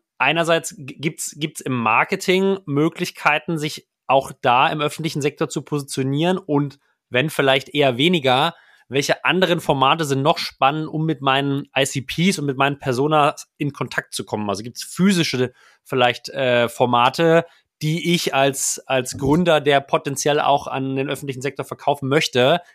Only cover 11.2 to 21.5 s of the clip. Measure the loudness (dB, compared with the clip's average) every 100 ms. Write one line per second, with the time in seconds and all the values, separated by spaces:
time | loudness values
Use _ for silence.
11.2 | 0 0 0 -2 -4 -2 -2 -2 -8 -2
12.2 | 0 0 -4 0 0 0 -2 0 2 4
13.2 | 2 0 -16 _ -8 -6 -6 -6 -8 -12
14.2 | -6 -6 -4 -6 -8 -14 -14 0 2 2
15.2 | 0 -2 -4 -6 _ _ _ 2 2 0
16.2 | -6 -4 0 2 0 0 2 4 2 2
17.2 | 4 2 0 _ _ _ -4 -2 0 0
18.2 | 0 2 2 0 -6 -6 -2 -2 -2 -4
19.2 | 0 2 4 2 4 2 2 -4 -2 -4
20.2 | 0 0 2 0 -2 -6 -4 -4 -4 -6
21.2 | -8 -8 -8